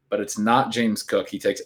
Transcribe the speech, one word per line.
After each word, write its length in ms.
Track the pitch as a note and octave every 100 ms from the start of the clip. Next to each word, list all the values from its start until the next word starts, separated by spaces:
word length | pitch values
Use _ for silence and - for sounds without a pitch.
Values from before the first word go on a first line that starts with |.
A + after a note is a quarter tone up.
| _
but 120 | G#2
it's 180 | G2+ -
not 340 | A2 B2 C#3
James 300 | A#2+ A2+ G#2
Cook. 260 | - G2+ F#2
He 100 | G2
takes 220 | G2+ G2+